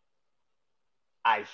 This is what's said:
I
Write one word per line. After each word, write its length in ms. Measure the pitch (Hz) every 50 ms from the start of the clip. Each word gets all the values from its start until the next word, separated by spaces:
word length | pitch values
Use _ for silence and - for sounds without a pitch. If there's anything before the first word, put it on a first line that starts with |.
| _ _ _ _ _ _ _ _ _ _ _ _ _ _ _ _ _ _ _ _ _ _ _ _ -
I 180 | 117 110 104 104 -